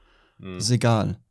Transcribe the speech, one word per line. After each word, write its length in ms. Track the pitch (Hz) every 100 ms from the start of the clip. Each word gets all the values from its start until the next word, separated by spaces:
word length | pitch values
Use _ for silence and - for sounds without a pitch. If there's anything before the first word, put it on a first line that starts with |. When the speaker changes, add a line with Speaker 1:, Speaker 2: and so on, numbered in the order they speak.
| _ _ _ _
Speaker 1:
Mhm. 180 | 95 92
Speaker 2:
ist 140 | 107
egal. 480 | 123 120 113 101 - _